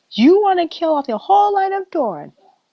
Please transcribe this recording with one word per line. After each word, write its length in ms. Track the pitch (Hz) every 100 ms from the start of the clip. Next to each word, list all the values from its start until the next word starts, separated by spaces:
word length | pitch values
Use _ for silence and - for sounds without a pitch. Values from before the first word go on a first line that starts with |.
| _
you 300 | - 247 381
wanna 260 | 415 370 330
kill 260 | - 330 302
off 120 | 277
your 100 | 214
whole 340 | - 392 415 403
line 180 | 381
of 160 | 392 381
Doran? 420 | 339 247 165 147 - _ _ _